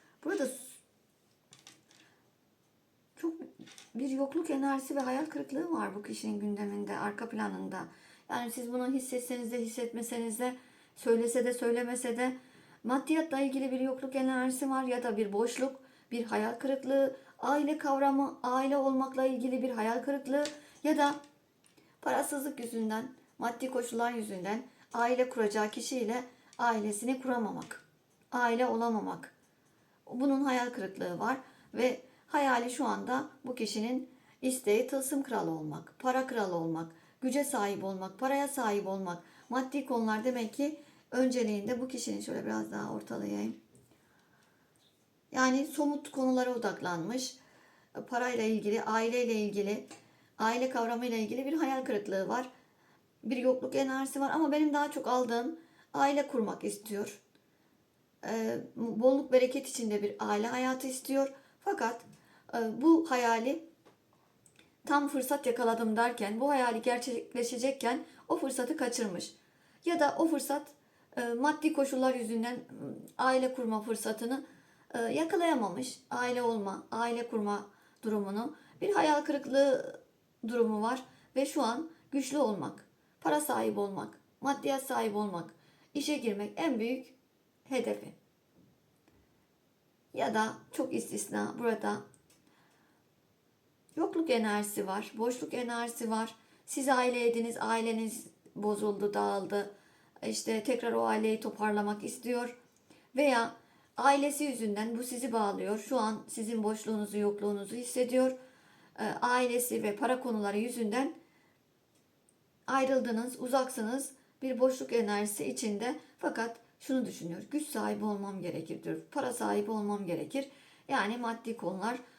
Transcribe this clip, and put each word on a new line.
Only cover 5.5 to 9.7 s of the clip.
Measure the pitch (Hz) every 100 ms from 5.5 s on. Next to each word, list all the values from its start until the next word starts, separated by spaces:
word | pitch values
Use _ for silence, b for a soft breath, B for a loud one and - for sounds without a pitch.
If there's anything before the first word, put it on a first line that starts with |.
| 277 339
var | 269 196
bu | 196
kişinin | 214 214 214 208
gündeminde, | 208 202 202 202 202 202
arka | 208 208 233
planında. | 214 208 190 190 190 165 B B B B
Yani | 240 233
siz | 254 240
bunu | 247 254
hissetseniz | 269 - 247 - 247 226
de | 247
hissetmeseniz | 226